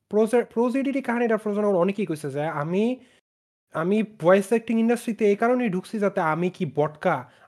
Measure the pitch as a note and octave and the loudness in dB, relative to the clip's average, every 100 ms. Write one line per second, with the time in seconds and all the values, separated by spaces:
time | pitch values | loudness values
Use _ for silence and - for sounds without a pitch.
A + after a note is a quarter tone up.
0 | - G#3 A3 A#3+ A#3 - B3 B3 C4+ C4+ | -4 0 2 2 0 0 0 0 -2 -2
1 | - A#3 A#3+ A3 G#3+ G3+ G#3 F#3 F3+ G3+ | -2 -2 0 0 -2 0 2 2 2 0
2 | F#3+ D#3 D3 C3+ D3+ D3+ D3+ F#3 A3+ B3+ | -4 -4 -6 -6 -4 -4 -2 0 0 -2
3 | B3+ _ _ _ _ _ _ - E3 G#3 | -10 _ _ _ _ _ _ -4 0 0
4 | G#3+ - D#3+ G3 G3 A#3 A3+ A3+ A3+ A#3 | 0 0 4 4 4 -2 0 0 2 0
5 | - G#3+ G#3 G3+ A#3 B3+ A#3+ F3+ - A3 | -2 0 2 2 2 0 0 -2 -6 -2
6 | G3+ G3 E3 D#3 F3+ - F3 C#3+ D3+ D3+ | -2 0 0 0 -2 -2 -6 -2 -2 0
7 | F#3 D3 A2+ _ | -2 -2 -4 _